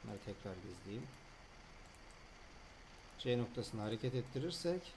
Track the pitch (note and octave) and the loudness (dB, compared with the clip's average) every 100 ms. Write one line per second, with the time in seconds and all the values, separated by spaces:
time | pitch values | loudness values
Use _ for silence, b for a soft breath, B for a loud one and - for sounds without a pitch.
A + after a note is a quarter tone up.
0 | A2+ G2+ - G2 G2+ F2+ G2+ F2+ G2 A2 | -4 -4 -2 -2 -2 -2 -4 -6 -2 -2
1 | C#3 - - - - - - - - - | -2 -8 -14 -14 -14 -14 -12 -12 -12 -14
2 | - - - - - - - - - - | -14 -12 -14 -14 -12 -12 -14 -14 -14 -14
3 | - - C3 B2 A2+ - G#2+ A2+ G#2+ A2+ | -12 0 6 8 6 2 0 2 4 4
4 | B2+ B2+ A#2+ C3+ D#3+ E3+ F3 F3+ - | 4 4 2 2 2 4 4 4 0